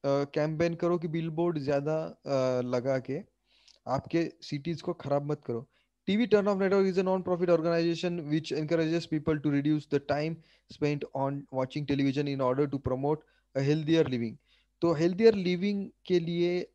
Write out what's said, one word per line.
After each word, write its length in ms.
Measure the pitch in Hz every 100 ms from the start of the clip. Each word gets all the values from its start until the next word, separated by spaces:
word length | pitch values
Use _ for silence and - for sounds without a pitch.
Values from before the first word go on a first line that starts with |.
| 139
अ, 0 |
कैंपेन 680 | 139 143 156 156 156 170 165
करो 220 | 170 175
कि 100 | 170
बिलबोर्ड 520 | 165 165 156 175 156
ज्यादा, 440 | 135 143 143 156 165 - -
अ, 360 | 139 131 127
लगा 380 | 123 123 127 131
के 220 | 127 143 202 _ _ _ _ _ -
आपके 440 | 139 - 165 160 -
सिटीज 400 | - 147 170 165
को 120 | -
खराब 380 | 170 143 143 143
मत 100 | 151 -
करो। 240 | 117 - _ _ _ -
टीवी 220 | 208 226
Turn 200 | 208 196
Off 100 | 196
Network 360 | 196 196 190
is 100 | 180
a 20 | 185
non-profit 520 | 185 180 175 175 170
organization 720 | 165 170 170 165 180 175 147
which 200 | 156 156 139
encourages 520 | 156 165 156 170 160
people 320 | 156 147 151 147
to 60 |
reduce 360 | 143 143 151 -
the 80 | 143 143
time 240 | 143 156 165 _ _ _
spent 300 | - 147 147 - 139
on 140 | 139
watching 560 | 143 139 131 127 156 143
television 320 | 139 139 135
in 180 | 143 139
order 260 | 131 131 147
to 140 | 139 127
promote 300 | 127 139 151 _ _ _ 135
a 40 |
healthier 420 | 139 156 151 165
living। 300 | 147 127 117 - _ _ _ _
तो 120 | 170
हेल्थियर 400 | 151 170 180 226
लिविंग 560 | 208 180 180 202 202 196 _ -
के 140 | 180
लिए 500 | 165 170 175 180 -